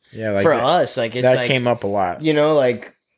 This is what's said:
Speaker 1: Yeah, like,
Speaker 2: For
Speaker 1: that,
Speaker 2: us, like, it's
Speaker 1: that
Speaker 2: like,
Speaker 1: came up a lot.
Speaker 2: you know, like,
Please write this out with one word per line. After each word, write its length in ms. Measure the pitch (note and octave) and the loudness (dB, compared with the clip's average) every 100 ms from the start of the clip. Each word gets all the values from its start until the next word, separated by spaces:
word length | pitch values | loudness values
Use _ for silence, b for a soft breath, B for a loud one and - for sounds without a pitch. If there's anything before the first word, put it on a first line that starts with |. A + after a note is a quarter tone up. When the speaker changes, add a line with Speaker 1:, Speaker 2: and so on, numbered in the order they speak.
| _ | _
Speaker 1:
Yeah, 180 | A2 A2 | -8 -4
like, 120 | G2+ | 0
Speaker 2:
For 120 | D#3+ B2+ | 2 2
Speaker 1:
that, 80 | |
Speaker 2:
us, 320 | B2+ F3 C3 C3 | 2 2 0 -2
like, 160 | A#2 A#2+ | -4 0
it's 80 | |
Speaker 1:
that 120 | B2+ B2+ | 2 2
Speaker 2:
like, 120 | B2 | 2
Speaker 1:
came 200 | C3 B2 | 0 0
up 160 | A#2+ | -2
a 40 | G2+ | -2
lot. 340 | G2+ F2+ F2 | -2 -2 -2
Speaker 2:
you 120 | D#3 | 0
know, 220 | D3+ D3+ D3+ | 2 2 2
like, 400 | B2+ A2 - _ _ | 0 -2 -8 _ _